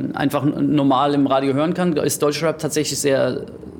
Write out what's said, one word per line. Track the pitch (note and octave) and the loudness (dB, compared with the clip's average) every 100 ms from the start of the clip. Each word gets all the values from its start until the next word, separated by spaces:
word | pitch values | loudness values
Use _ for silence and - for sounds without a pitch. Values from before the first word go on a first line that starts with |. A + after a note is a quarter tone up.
| C3 | -4
einfach | - C#3+ C#3+ | -2 0 0
n-, | C#3 - C#3+ | 0 0 0
normal | D3 C#3 B2+ C#3+ | 2 4 4 2
im | C#3+ C3+ | 2 2
Radio | C3+ C#3 | 2 2
hören | C3+ D#3+ | 0 0
kann, | F3+ F3+ D3 | 0 0 0
ist | D3 - | 0 0
Deutschrap | D3 C#3+ D#3+ D#3 | 0 0 -2 -2
tatsächlich | D3+ D3 D3 C#3 | -2 -2 -2 -2
sehr, | C#3+ C3+ B2+ B2 - - - - | 0 2 2 -2 -8 -14 -16 -8